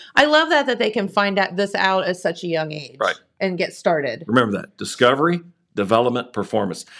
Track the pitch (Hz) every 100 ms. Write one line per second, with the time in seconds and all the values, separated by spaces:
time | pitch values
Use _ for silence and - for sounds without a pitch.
0 | - - 294 302 320 311 277 240 214 226
1 | 196 - 202 196 190 180 196 196 190 190
2 | 165 180 175 170 175 160 156 151 139 135
3 | - - _ - 190 180 185 - 196 160
4 | 139 110 160 123 113 95 - - 104 -
5 | 123 139 165 175 170 _ _ - 98 113
6 | 123 120 - - 101 110 98 82 - -